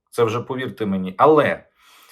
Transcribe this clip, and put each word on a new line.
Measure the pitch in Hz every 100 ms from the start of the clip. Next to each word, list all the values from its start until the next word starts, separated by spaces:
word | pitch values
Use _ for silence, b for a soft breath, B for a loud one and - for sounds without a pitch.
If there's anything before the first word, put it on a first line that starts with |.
| _
це | -
вже | 113 107
повірте | - 131 127 - 104
мені. | 95 92 92
Але | 143 151 113 78 - b b b b